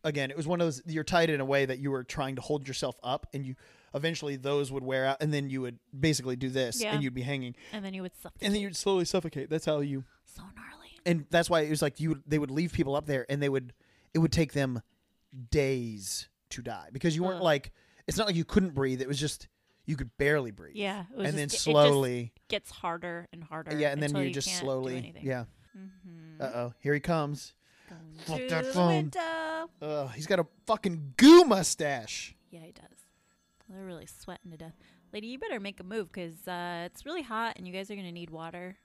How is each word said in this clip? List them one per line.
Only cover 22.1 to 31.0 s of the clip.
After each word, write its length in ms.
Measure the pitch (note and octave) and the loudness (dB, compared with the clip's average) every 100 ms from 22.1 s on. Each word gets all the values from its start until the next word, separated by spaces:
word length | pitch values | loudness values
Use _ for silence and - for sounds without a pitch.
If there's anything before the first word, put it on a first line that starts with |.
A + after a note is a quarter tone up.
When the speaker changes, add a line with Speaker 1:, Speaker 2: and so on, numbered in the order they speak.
| B2 A#2+ _ _ | -2 -6 _ _
Speaker 2:
gets 240 | G#3 - | -6 -6
harder 560 | - F3+ E3+ F3 E3+ F3 | -8 -6 -6 -8 -10 -12
and 120 | E3+ | -18
harder 340 | D#3+ D#3 D#3 D3+ | -12 -12 -6 0
Speaker 1:
Yeah, 120 | D3 | 0
and 100 | C#3+ | 0
then 100 | D3 | 0
Speaker 2:
until 100 | C#3+ | 0
Speaker 1:
you 40 | C#3 | 0
Speaker 2:
you 40 | |
Speaker 1:
just 140 | C#3 C3 | -2 -4
Speaker 2:
can't 140 | - | -4
do 40 | |
Speaker 1:
slowly, 320 | C3+ C3 C3 B2+ | -2 -2 -4 -6
Speaker 2:
anything. 280 | A2 - | -10 -8
Speaker 1:
yeah. 200 | C3+ B2+ A#2 _ _ F#3+ | -6 -6 -6 _ _ -20
Speaker 2:
Mm-hmm. 640 | F#3+ F#3+ F#3 E3 D#3+ D#3 | -20 -20 -20 -20 -20 -8
Speaker 1:
Uh-oh, 320 | C3+ A#2+ A#2+ - | -6 -4 -6 -4
here 140 | C#3+ | 0
he 60 | D3 | 0
comes. 540 | E3+ E3 D3 D3 - _ _ _ - | 2 0 0 -6 -12 _ _ _ -20
Speaker 2:
Going 260 | E3 D#3+ D#3+ | -20 -20 -16
Speaker 1:
Fuck 200 | E3+ D#3+ | -8 -6
Speaker 2:
through 120 | B3+ | -2
Speaker 1:
that 160 | E3 | -2
Speaker 2:
the 80 | - | 0
Speaker 1:
phone. 140 | F3+ F3 | 2 4
Speaker 2:
window. 760 | D#3 D3+ F4+ E4 E4 D#4+ D#4+ E4 _ | 4 0 -2 -4 -4 -4 -6 -8 _
Speaker 1:
Ugh, 300 | D3+ D3+ C3+ | -6 -4 -6
he's 100 | A#2 D3+ | -8 0
got 120 | F#3 | 0
a 80 | D#3+ _ | 0 _
fucking 480 | - G#3+ F#3+ E3 | -2 0 0 -4